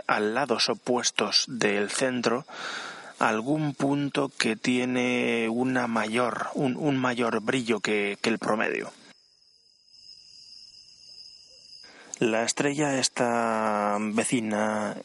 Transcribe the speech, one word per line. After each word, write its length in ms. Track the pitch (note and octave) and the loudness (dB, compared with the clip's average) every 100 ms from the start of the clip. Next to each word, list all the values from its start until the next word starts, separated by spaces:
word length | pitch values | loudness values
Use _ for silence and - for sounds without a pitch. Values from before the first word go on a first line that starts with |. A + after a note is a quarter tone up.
| - | -2
a 120 | A2+ | 0
lados 500 | G#2+ A#2 C#3 A2 - | 2 0 0 0 0
opuestos 760 | A2 - B2 A2+ - G#2+ - - | -2 0 0 0 0 0 0 -2
del 440 | B2 G#2+ G2+ G2+ | 0 2 2 -2
centro 560 | - C3 B2 A#2 A#2+ - - - - - - - - | 0 0 0 0 0 -4 -12 -10 -10 -10 -14 -12 0
algún 560 | B2+ A2 A#2+ D#3 D3+ C3 | 2 2 0 0 0 0
punto 560 | C#3 C#3+ C#3+ D3 C3+ - | 0 2 0 0 -2 0
que 200 | A#2 A2 | 0 0
tiene 920 | - B2 B2+ B2+ B2 B2 B2 A#2 A2+ | 0 0 0 0 0 0 0 0 0
una 380 | A#2 B2+ B2+ A#2+ | 0 0 0 0
mayor, 600 | A2+ G#2+ A#2 B2 - - - | 0 0 0 0 -2 -6 -2
un, 200 | C#3 B2 | 0 0
un 220 | D3+ C3+ | 0 2
mayor 420 | B2+ A#2+ A#2 A2+ | 0 0 0 0
brillo 380 | A2 C3 A#2 G#2+ | 0 0 0 0
que, 380 | - G#2+ G2+ G2+ | 0 0 0 -2
que 120 | - | -2
el 80 | G#2+ | 0
promedio. 520 | - A2 G#2 - - - - - _ _ _ _ _ _ _ - - - - - - - - - - - - - - - - - - - - - - - | 0 0 0 -2 -6 -12 -20 -20 _ _ _ _ _ _ _ -20 -20 -20 -20 -20 -20 -20 -20 -20 -20 -20 -20 -20 -20 -20 -20 -20 -20 -20 -20 -20 -12 -2
La 240 | A#2 A2+ | 2 2
estrella, 560 | A#2 - C#3+ C#3+ D3 C3+ | 0 2 0 2 0 2
esta 1000 | B2 - B2 A#2 A#2 A2 A2 G#2 G#2 G#2 | 0 0 2 2 2 2 2 2 2 2
vecina 1000 | G#2+ G#2+ G#2 B2+ A2 G#2 G#2+ G#2+ G#2 - | 0 0 2 0 0 0 2 0 -2 -4